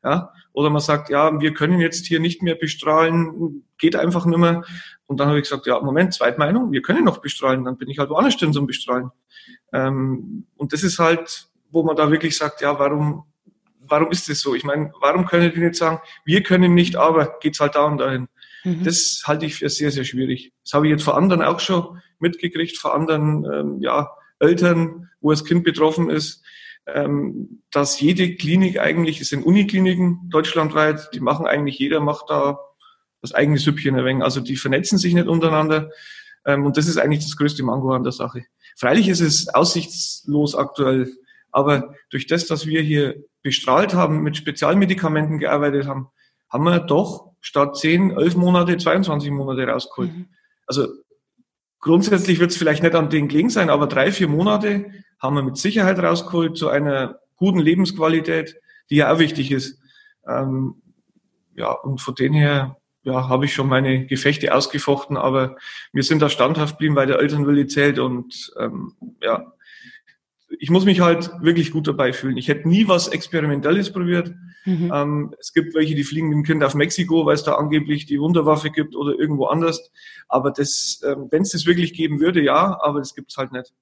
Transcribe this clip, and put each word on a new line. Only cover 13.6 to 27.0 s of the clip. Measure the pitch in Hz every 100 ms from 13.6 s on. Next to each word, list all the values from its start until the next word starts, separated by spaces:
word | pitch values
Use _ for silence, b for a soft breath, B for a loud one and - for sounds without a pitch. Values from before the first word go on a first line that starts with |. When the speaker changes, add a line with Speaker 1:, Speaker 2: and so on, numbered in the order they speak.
| _ _
Speaker 1:
warum | 139 151 160
ist | 175 -
das | 143
so?“ | 143
Ich | 131
meine, | 139 143 151 -
warum | 139 165 180
können | 175 170
die | 165
nicht | 170
sagen, | 170 165 160 B B
„Wir | - 185
können | 185 185 180
nicht, | 175 175 -
aber | 156 160 147 -
geht's | 151 147
halt | 143
da | 147
und | 151 143
dahin.“ | 131 131 127 B B B
Speaker 2:
Mhm. | 185 165
Speaker 1:
Das | 180 175 - - -
halte | 151 156
ich | -
für | 147
sehr, | - 147
sehr | 135
schwierig. | 123 123 131 127 - _
Das | -
habe | 147 156
ich |
jetzt | 151
von | 151
anderen | - 190 175
auch | 147 175
schon | - 180 175 B B _
mitgekriegt, | 170 170 175 160 165 -
von | -
anderen, | 147 160 156 151 151
ähm, | - 147 147 135
ja, | 127 135 147 B B _
Eltern, | 151 175 175 165 165 - - _
wo | 151
das | 151
Kind | 151 170
betroffen | 165 147 156 160 160
ist, | 156 151 - B B B B -
ähm, | 143